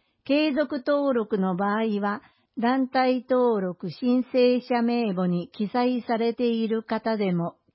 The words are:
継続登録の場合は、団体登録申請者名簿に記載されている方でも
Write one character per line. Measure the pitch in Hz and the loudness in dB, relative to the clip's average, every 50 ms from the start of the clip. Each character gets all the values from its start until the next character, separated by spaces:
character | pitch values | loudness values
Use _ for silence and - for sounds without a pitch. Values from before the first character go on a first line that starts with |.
| _ _ _ _ - | _ _ _ _ -4
継 | - 269 294 311 311 254 | 0 0 2 2 2 0
続 | 302 294 - 311 285 254 | 0 -2 -2 -4 -4 -2
登 | 302 285 285 285 277 254 | 0 0 0 2 0 0
録 | 240 214 214 220 196 | 0 -2 -2 0 0
の | 185 185 180 | 0 0 0
場 | 175 202 202 208 | 0 -2 -2 -2
合 | 220 226 226 208 202 | 0 -2 -2 -2 -2
は、 | 202 202 208 - - - _ _ _ _ _ - | -2 -4 -4 -6 -10 -16 _ _ _ _ _ -4
団 | 226 240 262 262 262 254 | -2 0 0 0 0 0
体 | - 262 254 254 254 254 240 - | 0 0 2 2 0 0 -2 0
登 | 262 254 247 240 226 202 190 | 0 2 2 2 2 0 -2
録 | 180 175 - - 180 | -4 -6 -6 -8 -10
申 | 147 - 254 247 247 254 247 | -8 -4 0 0 2 2 0
請 | - - 254 247 247 247 247 | 0 2 4 4 4 4 2
者 | 240 - 254 240 | 0 -2 -2 0
名 | 233 233 240 240 233 214 185 | 0 0 0 0 -2 -2 -2
簿 | 180 185 | 0 0
に | 180 175 175 175 - | 0 0 -2 -4 -6
記 | - - 214 190 | -6 -6 -6 -4
載 | - 247 247 247 254 240 | -2 0 0 0 0 -2
さ | 220 - 233 220 | -2 -2 -2 0
れ | 233 233 226 | 0 -2 0
て | - 247 233 | 0 0 0
い | 233 226 226 208 | 0 0 0 0
る | 220 226 220 | -2 -2 -4
方 | - 220 220 - 226 220 | -4 -6 -4 -2 -2 -2
で | 208 208 190 | 0 0 0
も | 180 170 165 170 - _ _ _ _ | 0 0 -2 -2 -6 _ _ _ _